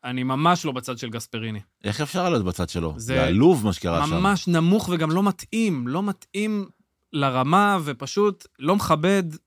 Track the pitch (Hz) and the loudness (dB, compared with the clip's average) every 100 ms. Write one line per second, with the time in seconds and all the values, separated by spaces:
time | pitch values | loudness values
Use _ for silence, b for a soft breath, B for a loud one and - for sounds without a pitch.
0 | 127 127 127 127 160 175 160 127 - 120 | -6 -4 -2 0 2 2 -2 -6 -8 -10
1 | 123 113 - 117 113 107 - _ 101 104 | -8 -10 -10 -10 -8 -10 -12 _ -6 -4
2 | 147 185 180 156 92 87 87 90 82 73 | -2 -2 0 2 0 -2 -4 -2 -4 -6
3 | 113 131 - 92 151 170 107 90 90 85 | -4 0 2 6 6 6 2 -2 0 0
4 | 147 165 190 196 - 170 165 208 180 175 | 2 2 2 0 0 2 4 2 2 -2
5 | 160 165 202 - - 220 226 151 120 151 | 0 0 0 -2 -6 -2 -2 -2 -2 -4
6 | 202 185 - 196 214 208 196 _ _ _ | -4 -6 -10 -6 -4 -4 -6 _ _ _
7 | _ 151 139 127 131 180 208 196 147 127 | _ -2 0 0 2 4 4 2 -2 -8
8 | 139 - 208 196 - _ 139 196 - 160 | -6 0 0 0 -14 _ -2 0 2 2
9 | 170 196 175 151 | 4 2 0 -8